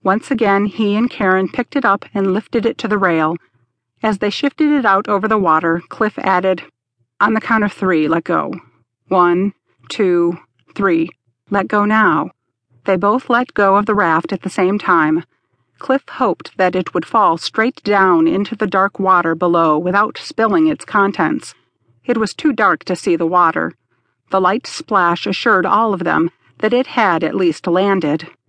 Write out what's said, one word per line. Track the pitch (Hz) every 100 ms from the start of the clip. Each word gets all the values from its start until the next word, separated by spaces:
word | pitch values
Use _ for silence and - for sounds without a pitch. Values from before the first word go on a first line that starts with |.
Once | 202 202 -
again, | 240 214 196 202
he | 190 208
and | 208 233
Karen | - 196 185 190
picked | - 240
it | 190
up | 220 196 -
and | 202 196
lifted | 185 - 240
it | 220 -
to | 190
the | 208
rail. | 185 165 156 170 _ _ _ _ _ _
As | 220 196
they | 208
shifted | - 285 - 302
it | 294 233
out | 196 208
over | 202 208
the | 220
water, | 180 156 170 170 -
Cliff | - 214 -
added, | - 180 190 185 - _ _ _ _ _
"On | 208
the | 220
count | - 226
of | 202
three, | - 190 170 151
let | 165
go. | 165 160 147 185 _ _ _ _ _
One, | 185 175 175 196 - _ _ _
two, | - 196 175 170 175 _ _ _
three. | - 196 165 165 _ _ _ _
Let | 202 190
go | 208
now." | 208 220 208 156 165 _ _ _ _ _
They | - 226
both | 202 233 -
let | 240 254
go | - 202 196
of | 208
the |
raft | 208 175 160 -
at | 190
the | 190
same | - 185 202
time. | - 175 156 160 - _ _ _ _ _
Cliff | - 262 -
hoped | - 240 170 - -
that | 185 180
it | 180
would | 180
fall | - 226 196 165
straight | - - 226 -
down | - 202 190 170 160
into | 185 202
the | 214 214
dark | 196 196 -
water | 190 180 170
below | 165 175 170 165 151
without | 175 190 214 -
spilling | - - 220 330 320
its | -
contents. | - 214 196 196 160 - - - _ _ _ _
It | - 240
was | 214
too | - 311
dark | 226 208 160
to | -
see | 180 - 170
the | 165
water. | 180 170 160 165 - _ _ _ _ _
The | 190
light | 180 214 -
splash | - - 202 175 175 -
assured | 190 247 196 180
all | 208 226
of | 190
them | 170 156 170 _ _ _
that | 214
it | 240 262
had | - 208 165
at | 156
least | 196 180 156 -
landed. | 175 202 190 160 156 - _